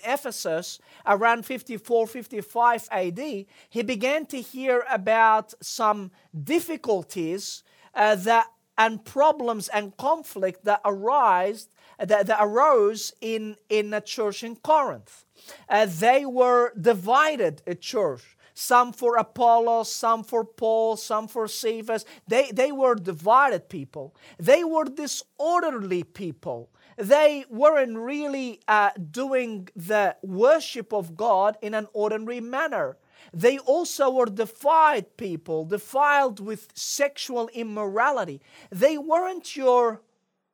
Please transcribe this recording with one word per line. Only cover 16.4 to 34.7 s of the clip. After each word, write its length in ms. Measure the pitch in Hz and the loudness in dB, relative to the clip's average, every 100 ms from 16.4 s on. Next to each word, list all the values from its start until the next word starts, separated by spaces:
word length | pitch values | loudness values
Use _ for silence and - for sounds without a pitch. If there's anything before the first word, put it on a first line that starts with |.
| 247 247 240 220 | 4 4 2 0
divided, 840 | 202 202 190 262 311 277 175 147 - | 0 2 2 2 2 0 -2 -4 -10
a 80 | |
church. 640 | 175 - 240 175 120 - _ _ | -10 -6 -2 -2 -4 -14 _ _
Some 380 | - - 247 247 | -10 2 4 4
for 240 | - 240 233 | 0 0 0
Apollos, 720 | 226 - 233 233 233 233 220 | 0 0 4 4 4 0 -2
some 340 | - 220 226 | -2 0 0
for 200 | 220 233 | -2 -4
Paul, 520 | 220 - 220 220 220 220 | -4 -4 0 2 0 -2
some 320 | - 214 220 | -4 -4 -4
for 200 | 240 214 | -6 -6
Cephas. 560 | - 226 226 220 220 - - - | -4 -6 -4 -4 -6 -8 -16 -2
They, 240 | 233 277 | 0 0
they 220 | 208 277 | 0 0
were 220 | 269 254 | 2 2
divided 760 | 226 175 160 185 254 285 196 - | 2 -2 -4 4 4 4 0 -6
people. 460 | 180 135 151 135 _ - - | -14 -14 -14 -16 _ -20 -4
They 260 | 170 302 | 4 4
were 200 | 330 320 | 4 -2
disorderly 1200 | 311 294 294 - - - 311 349 330 247 196 180 | -2 -6 -8 -10 -12 -6 0 0 0 -4 -4 -6
people. 680 | - - 180 - 170 117 117 _ _ - | -6 -10 -12 -10 -10 -10 -12 _ _ -6
They 480 | 202 285 302 285 262 | 4 6 6 2 -8
weren't 480 | 226 302 302 254 220 | 2 4 4 0 -4
really, 640 | 240 294 294 269 247 214 - | -8 -6 -6 -6 -8 -6 2
uh, 220 | 214 202 202 156 | 4 4 0 -10
doing 580 | 226 269 262 233 214 180 | -8 -2 -2 -2 -8 -14
the 420 | - 170 214 190 - | -12 -2 0 0 -2
worship 720 | 190 185 247 311 - 240 - | -8 2 4 4 0 -12 -6
of 240 | - 170 165 | -6 -6 -4
God 400 | 233 190 208 214 | 0 2 2 -2
in 120 | 208 | -6
an 140 | 214 214 | -6 -6
ordinary 460 | 214 208 220 220 247 | -4 -2 -4 -6 -10
manner. 580 | 233 262 311 220 175 - _ _ _ | -8 -6 -4 -4 -6 -8 _ _ _
They 260 | 170 233 277 | 0 0 2
also 520 | - 311 339 - 269 | 0 0 0 -2 0
were 160 | 262 233 | 0 -2
defiled 880 | 196 220 - 285 | -2 -6 -2 2